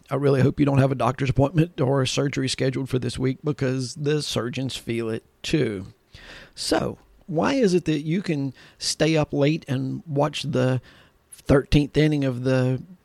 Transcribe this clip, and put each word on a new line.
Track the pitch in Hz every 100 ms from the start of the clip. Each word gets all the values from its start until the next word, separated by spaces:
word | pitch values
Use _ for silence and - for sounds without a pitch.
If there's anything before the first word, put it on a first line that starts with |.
| -
I | 135
really | 143 135
hope | 131 -
you | 143
don't | 139
have | 131
a |
doctor's | 135 120 139 135
appointment | - 139 180 170 -
or | 131 139
a | 127
surgery | - 139 139 131
scheduled | - 131 131 135
for | 131
this | 120 -
week | 131 131
because | 151 143 131 131 123
the | 139 147 151
surgeons | - - 117 127 131 -
feel | - 117 113
it | 113 _ _
too. | - 160 123 98 101 - _ - - - -
So | - - 311 - - _ _ -
why | 156 202
is | 277 208
it | 175
that | 160 151
you | 156 175
can | - 147 139 - - -
stay | - - 156 156
up | 147
late | 143 143 160 -
and | 131 131 131 170
watch | 139 151 147
the | 139 123 127 131 - - _ _ _
thirteenth | - - 143 - 147 143 143
inning | 156 151
of | 135 123
the | 127 131 127 131 - -